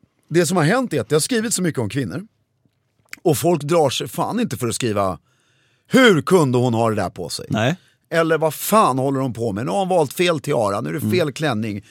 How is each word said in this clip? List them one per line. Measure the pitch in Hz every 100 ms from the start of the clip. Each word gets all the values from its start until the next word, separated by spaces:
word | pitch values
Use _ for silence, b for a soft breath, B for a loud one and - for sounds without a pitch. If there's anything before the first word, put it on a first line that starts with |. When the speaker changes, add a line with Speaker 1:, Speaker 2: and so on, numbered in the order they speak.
| _ _ -
Speaker 1:
Det | 160 160
som | 185
har |
hänt | 151 247 254
är | 143
att | 110
det | 151
har |
skrivits | - 233 226 -
så |
mycket | 180 131
om | 107
kvinnor. | 131 110 120 214 _ _ _ _ _ _ _ _ -
Och | 180 139
folk | 160 170
drar | 143 175 143
sig | - 120
fan | - 113 202
inte | 214 95
för | 120
att | 98
skriva, | 117 101 98 82 _ _ _ _ _ _ -
"Hur | 254 254 160
kunde | 131 180 139 123
hon | 123
ha | 113 113
det | 104
där | 90
på | - 82
sig?" | - -
Speaker 2:
Nej. | 107 117 180 b b b
Speaker 1:
Eller, | 165 165 160
"Vad | 156
fan | - - 214 180 131
håller | 135 135
hon | 135
på | 110 113
med? | 98 135
Nu |
har | 196
hon | 185
valt | 180 147
fel | - 175 160
tiara, | - 139 101 101
nu | 143
är |
det | 160
Speaker 2:
Mm. | 107
Speaker 1:
fel | 120 156
klänning, | - 151 110 110 104 -